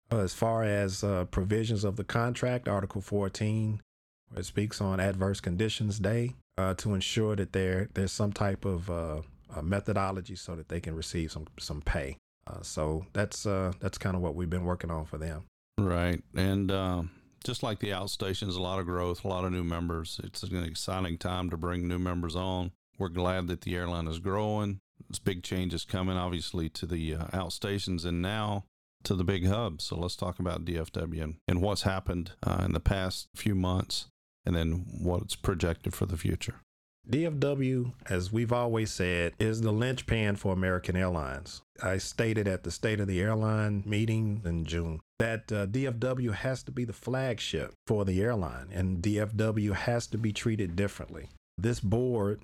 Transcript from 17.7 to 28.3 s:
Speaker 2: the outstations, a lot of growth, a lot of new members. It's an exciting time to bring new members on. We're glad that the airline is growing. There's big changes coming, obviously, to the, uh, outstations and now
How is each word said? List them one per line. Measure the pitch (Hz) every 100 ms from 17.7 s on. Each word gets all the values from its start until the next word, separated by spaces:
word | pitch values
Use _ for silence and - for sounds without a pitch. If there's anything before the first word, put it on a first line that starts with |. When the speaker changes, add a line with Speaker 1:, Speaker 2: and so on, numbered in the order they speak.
| 104
Speaker 2:
the | 104
outstations, | 95 101 - 98 95 101 90
a |
lot | 90 95
of | 87
growth, | 90 90 87 98
a |
lot | 92
of | 92
new | 90
members. | 85 85 85 82 80 -
It's | - -
an | 95 92
exciting | 87 82 - 95 92 82
time | 92 90 90
to | 82
bring | 87 87 87
new | 90
members | 90 87 85 90
on. | 92 92 90 - _ -
We're | 95
glad | 85 90 92 87
that | 85
the | - 87
airline | 87 85 80
is | 82
growing. | 95 101 107 107 101 98 - - -
There's | -
big | - 90
changes | - 92 90 85
coming, | - 95 92 92
obviously, | 90 87 - 90 80
to | - 82
the, | 85 80 78
uh, | 82
outstations | 95 87 - 101 101 98 90 85
and | 85
now | 92